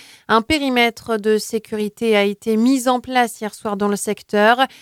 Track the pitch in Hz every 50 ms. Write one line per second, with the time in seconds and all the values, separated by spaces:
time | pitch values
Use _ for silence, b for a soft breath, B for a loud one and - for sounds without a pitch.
0 | B B B B B B 208 226 220 - 311 302 277 262 247 247 240 233 226 -
1 | - - 226 214 202 220 214 214 214 - 233 220 220 - 220 214 208 202 _ -
2 | 233 226 214 202 202 202 202 - - 226 220 214 233 254 277 262 233 254 247 247
3 | - 254 254 247 240 226 - - 220 202 - - - 220 208 196 202 202 202 190
4 | - 214 202 - - - - 208 208 220 240 247 262 - B B